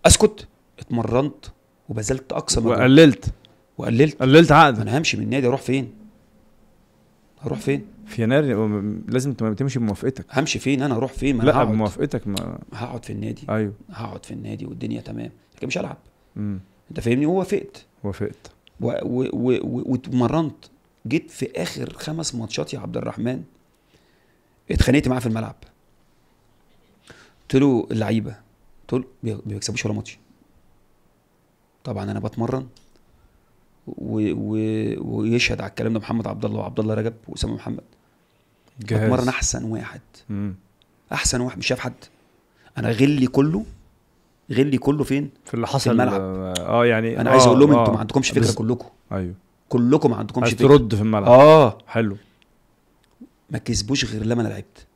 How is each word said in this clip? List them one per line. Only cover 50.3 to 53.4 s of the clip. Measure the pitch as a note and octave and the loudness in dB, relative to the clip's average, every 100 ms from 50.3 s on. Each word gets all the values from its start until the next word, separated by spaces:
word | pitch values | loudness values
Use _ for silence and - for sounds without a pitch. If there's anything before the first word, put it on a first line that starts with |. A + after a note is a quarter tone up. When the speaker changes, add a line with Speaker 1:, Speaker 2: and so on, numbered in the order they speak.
| B2 | -2
Speaker 2:
عايز | A#2+ A2 | -2 4
Speaker 1:
فكره. | C3 | 8
Speaker 2:
ترد | C#3+ A2+ G#2 | 8 6 0
في | |
الملعب. | G#2+ G#2+ G2 | 0 2 8
Speaker 1:
اه. | B2+ D3 D#3+ B2 - - | 10 12 10 8 2 -6
Speaker 2:
حلو. | A#2 A2 G2 _ _ _ _ _ _ _ _ _ _ - _ | -2 -2 -4 _ _ _ _ _ _ _ _ _ _ -20 _